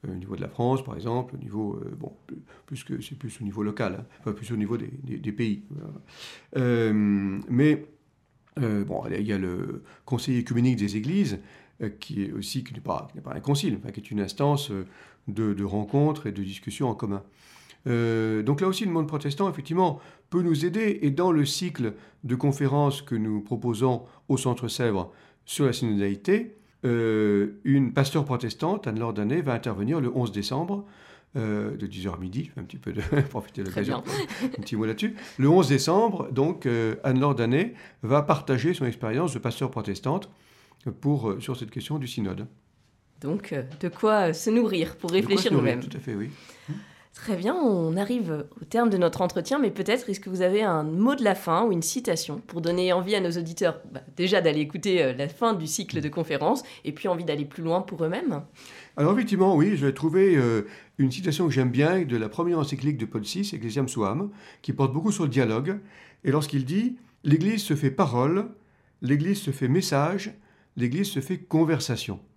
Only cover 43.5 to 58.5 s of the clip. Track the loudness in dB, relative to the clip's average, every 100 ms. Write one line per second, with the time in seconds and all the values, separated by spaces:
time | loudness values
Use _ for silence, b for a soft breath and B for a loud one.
43.5 | -8 -8 -6 -8 0 2 4 4 0 2
44.5 | 2 2 2 -2 -4 0 2 4 4 4
45.5 | 4 4 0 -4 -10 -8 -6 -6 -10 B
46.5 | B B -10 B B B -16 -6 -2 0
47.5 | 2 2 2 2 0 0 -2 -2 -4 -6
48.5 | -14 -4 2 4 4 2 2 -2 -2 -2
49.5 | 0 0 0 0 0 0 -6 -4 0 2
50.5 | 4 2 2 0 2 4 4 2 2 2
51.5 | 2 4 2 0 -4 -2 -2 -4 -8 -8
52.5 | -4 -2 2 2 2 2 0 0 -2 -6
53.5 | 0 0 0 -10 -14 -14 -2 2 4 4
54.5 | 2 0 -2 2 4 4 2 -4 0 0
55.5 | 0 -2 -4 -4 -4 -4 -2 -2 0 2
56.5 | 0 B B -8 -4 -2 -2 -2 -2 -4
57.5 | -4 0 0 -2 -4 -2 -2 -2 -4 -6